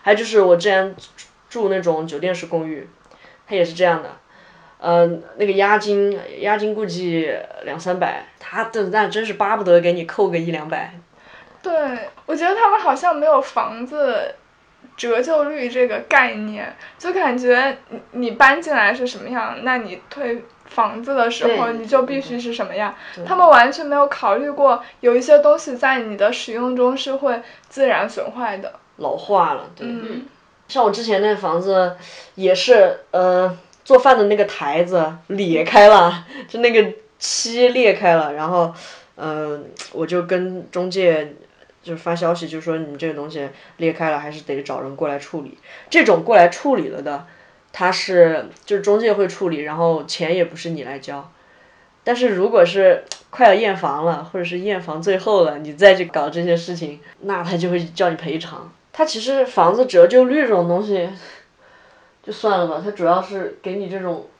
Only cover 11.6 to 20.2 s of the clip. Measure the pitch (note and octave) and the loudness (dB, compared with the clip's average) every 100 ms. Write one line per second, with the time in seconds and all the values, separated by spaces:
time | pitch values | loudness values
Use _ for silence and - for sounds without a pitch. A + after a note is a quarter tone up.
11.6 | F#4+ E4 C#4 A#3+ F#3 - - D#4 E4+ G#4 | -6 -4 -2 -6 -12 -16 -8 -4 -2 2
12.6 | A4 G#4+ F4 C4+ F4 D4+ D#4 C#4 C4+ A#3+ | 2 2 2 0 0 0 2 2 2 -4
13.6 | A3 A3+ B3 D4 C4+ G#3+ F#2+ - _ _ | -6 -8 -10 -4 -2 -2 -6 -10 _ _
14.6 | _ _ _ - A#3+ A#3 B3+ D#4 C#4+ D4+ | _ _ _ -12 -4 -2 0 0 0 -4
15.6 | B3 B3+ B3 G#3 - C#4 B3 G#3+ G#3+ G#3 | -6 -2 -2 -2 0 2 2 -2 -10 -10
16.6 | - - - - E4+ F#4 D4+ B3 B3 B3 | -12 -14 -20 -12 -6 -2 -2 0 2 2
17.6 | C4+ C4 - A#3 - A#3+ A#3+ G#3+ C4 D4 | 2 -4 -12 -18 -14 -8 -6 4 4 4
18.6 | E4 C4 G#3 B3 B3 A3 G3+ B3 A3 A#3+ | 0 0 2 0 -4 -8 -10 -8 -8 -6
19.6 | B3 B3+ G#3 F#3 - C#4 | -4 -4 -6 -14 -18 -10